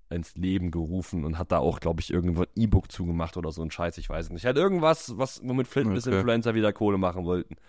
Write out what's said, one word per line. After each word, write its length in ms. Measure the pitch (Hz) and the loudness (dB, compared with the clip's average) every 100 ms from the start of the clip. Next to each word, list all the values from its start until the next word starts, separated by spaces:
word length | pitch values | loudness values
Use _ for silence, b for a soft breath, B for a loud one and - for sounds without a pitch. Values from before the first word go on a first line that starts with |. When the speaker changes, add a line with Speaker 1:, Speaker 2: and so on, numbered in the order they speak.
| - | -8
Speaker 1:
ins 260 | 85 80 - | -8 -6 -4
Leben 340 | 92 95 90 | 0 0 0
gerufen 540 | 85 80 92 - 90 76 | -2 -2 -4 -4 -4 -2
und 120 | 80 | -2
hat 140 | 87 | 0
da 60 | 85 | 2
auch, 220 | 73 - | 2 0
glaub 200 | 85 82 | -2 -2
ich, 100 | - | 0
irgendwo 320 | 87 87 82 | 0 2 0
ein 60 | 87 - | 0 0
E-Book 340 | 110 98 - | 4 4 2
zugemacht 460 | - 87 85 82 90 | -6 -2 -2 -4 -6
oder 160 | 80 | -6
so 100 | 80 | -6
ein 80 | 80 | -6
Scheiß, 280 | - 85 - | -4 -4 -4
ich 100 | - | -6
weiß 180 | 80 80 | -6 -6
es 60 | |
nicht. 140 | 82 123 | -4 0
Halt 100 | 139 | 2
irgendwas, 600 | 196 180 156 160 - 110 | 4 4 4 2 -2 -4
was, 240 | 131 - | -6 -6
womit 240 | 123 127 123 | -2 -2 0
Fitness-Influencer 840 | - 113 95 123 95 120 117 117 | 0 2 0 2 2 4 2 2
Speaker 2:
Okay. 80 | 110 | 2
Speaker 1:
wieder 140 | 104 | 2
Kohle 240 | - 104 98 | 2 2 2
machen 280 | 90 90 | 2 0
wollten. 320 | 87 90 - - | -2 -2 -4 -12